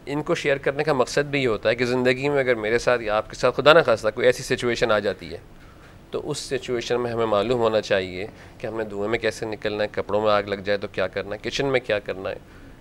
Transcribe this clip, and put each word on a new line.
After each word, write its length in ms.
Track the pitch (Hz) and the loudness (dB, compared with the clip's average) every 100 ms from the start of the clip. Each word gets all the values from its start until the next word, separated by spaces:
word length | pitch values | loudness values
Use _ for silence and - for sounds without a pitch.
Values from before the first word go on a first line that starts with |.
| - | -6
इनको 260 | 143 151 | -4 -2
शेयर 240 | 165 147 139 | -2 0 0
करने 260 | 147 139 | -2 -2
का 100 | 151 | 0
मकसद 320 | 135 117 147 147 | 0 2 0 0
भी 140 | 143 | 0
ये 60 | 127 | 0
होता 220 | 104 110 | 2 2
है 60 | |
कि 100 | 120 | 2
ज़िंदगी 440 | 120 127 123 131 143 | 2 2 2 2 2
में 120 | 143 | 2
अगर 140 | 127 | 2
मेरे 240 | 113 107 117 | 2 2 0
साथ 200 | - 123 | 2 0
या 140 | 107 107 | 2 -2
आपके 200 | - - | -2 -2
साथ, 160 | 127 | 0
खुदा 200 | - 139 | 4 8
ना 100 | 165 | 8
खास्ता, 280 | 127 110 110 | 6 2 0
कोई 140 | 120 | 2
ऐसी 180 | 120 127 | 4 4
सिचुएशन 480 | 131 123 120 117 117 | 0 -2 -2 0 2
आ 80 | 107 | 2
जाती 300 | 101 92 82 | 0 -4 -10
है, 120 | 82 - - - - - - - | -14 -16 -20 -20 -20 -20 -20 -10
तो 60 | 127 | -8
उस 300 | - 143 - | -6 -8 -6
सिचुएशन 480 | 127 - 120 113 120 | -6 -4 -4 -2 -2
में 140 | 123 | 0
हमें 160 | 117 113 | -2 2
मालूम 320 | 101 107 123 | 2 2 2
होना 220 | 113 107 | 2 2
चाहिए 480 | - 101 92 90 104 - - - | 2 0 0 -6 -10 -12 -20 -12
कि 60 | 117 | -8
हमने 180 | 113 | -6
धुएं 240 | 107 101 104 | -6 -4 -2
में 120 | 113 | 0
कैसे 260 | 110 - 113 | -2 -4 -8
निकलना 360 | 107 110 104 | -6 -4 -2
है, 60 | 104 | -4
कपड़ों 320 | - 95 104 | -4 -2 0
में 120 | 107 | 2
आग 160 | 104 101 | 2 0
लग 160 | 98 | -4
जाए 140 | 95 101 | -2 -4
तो 100 | 101 | -4
क्या 180 | - 95 | -4 -4
करना 280 | 98 98 | -4 -8
है, 60 | 104 | -8
किचन 220 | 117 - 139 | -6 -4 0
में 140 | 127 | 0
क्या 180 | - 104 | 0 -4
करना 300 | - 95 98 | -4 -8 -8
है, 100 | - - - - - | -10 -14 -20 -20 -14